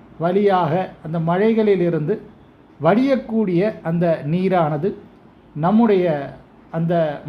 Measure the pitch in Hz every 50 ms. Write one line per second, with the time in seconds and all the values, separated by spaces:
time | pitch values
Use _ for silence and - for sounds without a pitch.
0 | - - - - 156 175 185 202 208 202 190 180 175 147 151 185 185 - - -
1 | - 160 160 170 160 160 170 180 208 226 226 220 220 208 202 180 175 175 165 156
2 | 151 147 214 - - - - - - - - - - - - - 139 160 196 226
3 | 262 277 269 226 - - 220 226 220 185 180 170 196 214 165 - - 165 165 175
4 | 175 170 160 143 143 143 160 180 185 190 180 175 165 151 156 147 156 202 208 -
5 | - - - - - - - - - - - 151 151 175 208 220 233 214 208 185
6 | 180 175 151 143 139 135 139 - - - - - - - - 165 165 165 180 170
7 | 160 151 143 139 -